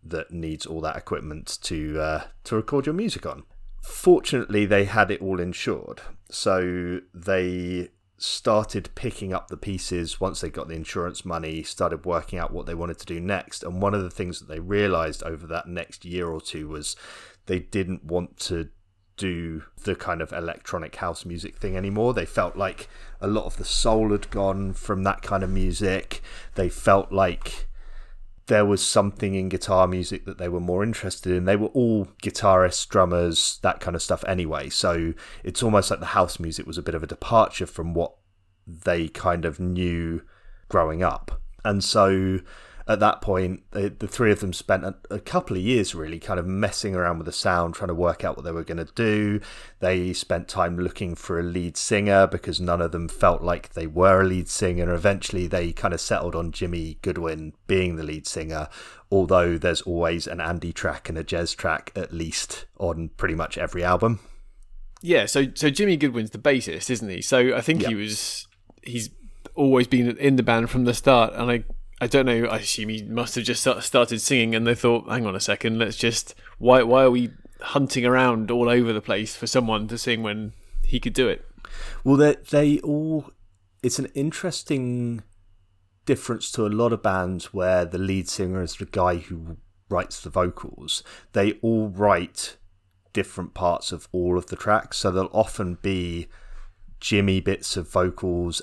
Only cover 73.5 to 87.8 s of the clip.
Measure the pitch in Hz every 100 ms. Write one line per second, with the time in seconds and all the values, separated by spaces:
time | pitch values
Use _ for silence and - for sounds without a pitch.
73.5 | 113 131 104 - 131 120 117 - 135 113
74.5 | 113 117 120 123 117 - 120 110 95 -
75.5 | 101 117 113 110 - 117 113 - - -
76.5 | - 117 127 117 127 131 123 120 - -
77.5 | - - 143 135 135 123 127 127 113 107
78.5 | 120 120 120 117 107 - 101 110 - -
79.5 | 131 117 110 107 117 - 113 110 107 107
80.5 | - - - - 127 123 113 123 - -
81.5 | - - - - - 131 135 147 - -
82.5 | 147 147 147 151 147 156 156 - - -
83.5 | _ _ _ 123 - 131 139 147 - 185
84.5 | - - 139 123 123 120 117 - _ _
85.5 | _ _ _ _ _ - 127 - 113 -
86.5 | - 107 107 117 113 107 92 90 92 -
87.5 | 95 90 92